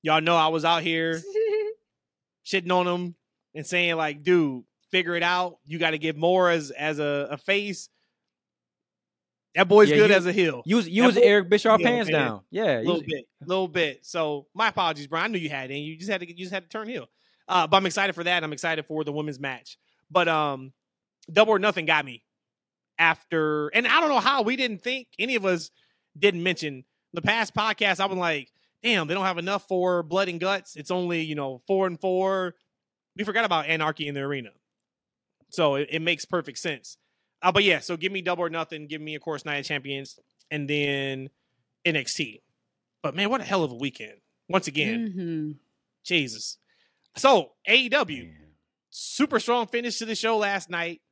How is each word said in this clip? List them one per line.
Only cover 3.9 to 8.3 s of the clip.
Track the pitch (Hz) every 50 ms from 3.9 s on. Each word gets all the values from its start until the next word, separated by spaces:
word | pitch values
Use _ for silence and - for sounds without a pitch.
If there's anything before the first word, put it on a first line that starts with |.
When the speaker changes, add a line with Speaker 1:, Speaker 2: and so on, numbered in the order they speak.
| 170
Speaker 1:
like, | 160 156 151 147 147 147
"Dude, | 180 180 175 160 143 131 123 - _ _ _ _ _
figure | - 185 175 170 175
it | 170 170
out. | 175 180 180 180 175 165 _ _
You | 143 160 165
gotta | 165 160 156
give | 151 156 160 151
more | 147 160 175 185 185 180 175
as, | 170 165 147 139
as | 135 - 147 156 151 147
a, | 151 147 143 143 143 135
a | 147
face." | 143 _ - 196 202 208 208 185 - - - _ _ _ _ _ _ _ _